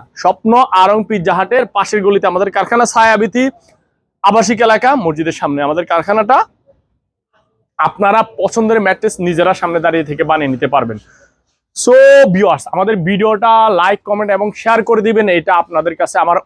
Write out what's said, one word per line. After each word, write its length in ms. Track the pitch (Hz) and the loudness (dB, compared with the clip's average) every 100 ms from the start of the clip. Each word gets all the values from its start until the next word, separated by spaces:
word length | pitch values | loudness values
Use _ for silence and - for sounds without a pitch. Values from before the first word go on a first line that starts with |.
| - - | -14 -4
স্বপ্ন 480 | 175 196 220 240 262 | -2 0 0 2 2
আরং 320 | 185 190 214 | 2 2 2
পিৎজা 300 | 214 214 170 | -2 -4 -2
হাটের 300 | 180 190 247 240 | -2 0 -2 -2
পাশের 340 | 202 196 214 | -4 -2 -2
গলিতে 240 | 196 196 190 | 0 0 0
আমাদের 240 | 180 202 | -2 -2
কারখানা, 340 | 196 180 233 | -2 -2 0
ছায়াবীথি 680 | 240 233 226 214 220 247 262 - _ _ _ _ _ - | 0 2 2 2 0 -2 -4 -6 _ _ _ _ _ -2
আবাসিক 380 | 196 220 202 220 | 0 2 0 0
এলাকা 300 | 233 220 247 | 2 2 0
মসজিদের 380 | 277 165 156 160 | 0 -2 -4 -6
সামনে 300 | 151 160 143 | -4 -6 -4
আমাদের 220 | 143 160 | -2 -4
কারখানাটা। 520 | 170 170 165 214 214 277 440 _ _ _ _ _ _ _ _ _ _ _ _ - | -2 -4 -2 -2 2 0 0 _ _ _ _ _ _ _ _ _ _ _ _ -6
আপনারা 440 | 156 - 202 220 220 - | -6 -2 0 0 -2 -4
পছন্দের 420 | 196 226 220 226 | -4 -2 0 0
ম্যাট্রেস 340 | 190 180 214 - | 0 -2 -4 -4
নিজেরা 320 | 180 165 180 | -4 0 0
সামনে 260 | 185 175 170 | 0 -2 -2
দাঁড়িয়ে 240 | 165 165 | -2 -2
থেকে 180 | 151 143 | -4 -4
বানিয়ে 280 | 151 156 139 | -2 0 -2
নিতে 120 | 127 135 | -2 -2
পারবেন। 320 | 139 117 107 _ _ _ _ _ _ _ - | -2 -2 -8 _ _ _ _ _ _ _ -4
So 180 | - 254 269 392 269 | 2 6 8 6 4
ভিউয়ার্স, 320 | 180 196 147 - | 2 0 -2 -4
আমাদের 240 | 170 196 208 | -4 -2 -2
ভিডিওটা 720 | 165 196 220 208 233 226 220 | -2 -2 0 0 2 2 2
লাইক, 320 | 180 180 208 | 2 0 -2
কমেন্ট 260 | - 208 208 | -4 -4 -2
এবং 200 | 196 208 | -2 -4
শেয়ার 300 | - 226 226 | -4 -2 0
করে 200 | 226 226 | 0 0
দিবেন, 260 | 196 202 208 | 2 0 2
এটা 240 | 175 156 | 0 0
আপনাদের 400 | 175 - 165 165 160 | 0 0 -2 -4 -4
কাছে 220 | 165 185 | -4 -2
আমার 180 | 170 180 | 0 -2